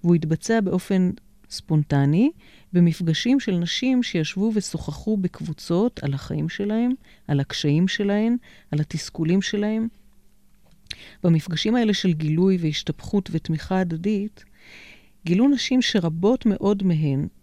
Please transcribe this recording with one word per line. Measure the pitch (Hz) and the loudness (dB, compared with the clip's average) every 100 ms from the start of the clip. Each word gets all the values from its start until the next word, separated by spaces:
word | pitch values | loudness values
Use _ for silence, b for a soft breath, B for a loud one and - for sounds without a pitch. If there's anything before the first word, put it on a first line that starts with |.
והוא | 170 | 4
התבצע | 170 156 156 - 226 | 2 2 -4 0 0
באופן | 196 180 - 190 180 202 _ _ - | 0 -2 0 0 2 -2 _ _ -18
ספונטני, | - - 156 147 143 139 160 262 339 b b b | -18 -2 0 2 2 4 4 2 0 b b b
במפגשים | 175 170 160 170 160 240 269 | 4 4 2 -2 -2 2 0
של | 240 180 | 2 -2
נשים | 170 - 254 254 | -2 -2 0 0
שישבו | 240 180 156 - 214 | 0 -2 -2 -2 0
ושוחחו | 214 - 165 - 151 - 214 | 0 -4 -8 -8 -8 -4 -2
בקבוצות | 180 - 156 151 - 170 233 - | -2 -4 -10 -10 -2 0 0 -2
על | 139 | -6
החיים | 139 - 147 156 | -6 -6 -4 -4
שלהם, | - 202 220 240 262 b b - | -4 -2 0 0 -2 b b -2
על | 143 | -2
הקשיים | 139 - 147 147 185 | -2 -2 0 2 2
שלהם, | - 202 202 226 240 B B B | 0 0 0 0 -2 B B B
על | 147 | -4
התסכולים | 151 156 - - 160 185 | -4 -6 -10 -4 0 0
שלהם. | 190 208 208 220 226 - - - - - - - _ - - B B B | 0 -2 -2 -2 -4 -8 -20 -20 -20 -20 -20 -20 _ -20 -18 B B B
במפגשים | 180 165 170 160 214 | 2 2 0 -4 0
האלה | 240 226 | 2 2
של | 196 185 | 0 0
גילוי | 156 156 156 190 185 | 0 0 2 2 2
והשתפכות | 165 147 - 151 - 202 190 | 0 -4 -6 -8 -2 -4 -2
ותמיכה | 165 - 160 - 185 | -6 -4 -6 -2 -2
הדדית, | 185 165 180 214 208 - - B B B B B B B 170 | 0 -2 -2 -2 -4 -10 -20 B B B B B B B -2
גילו | 180 262 | 2 4
נשים | 277 - 254 | 2 2 2
שרבות | 247 214 170 160 196 254 226 | 2 2 0 0 2 2 2
מאוד | 196 196 202 | 2 0 2
מהן | 190 160 156 135 143 - | 2 2 2 0 -2 -8